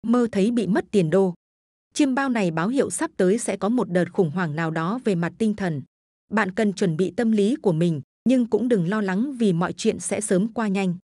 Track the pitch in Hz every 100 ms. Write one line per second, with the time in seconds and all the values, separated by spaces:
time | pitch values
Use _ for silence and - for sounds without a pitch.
0 | 240 247 233 208 202 240 208 254 - 208
1 | 160 180 190 170 _ _ _ _ _ -
2 | 294 254 269 233 185 160 180 269 - -
3 | 320 - 185 226 - 190 202 247 226 175
4 | 170 - 170 175 170 147 165 160 165 240
5 | 247 180 170 170 220 208 190 147 - _
6 | _ _ _ 214 190 190 214 190 196 156
7 | 185 175 233 214 202 302 208 156 175 156
8 | - _ - 262 233 214 247 233 165 214
9 | 196 185 269 254 220 165 175 - 220 180
10 | - 202 208 185 226 240 220 196 190 175
11 | _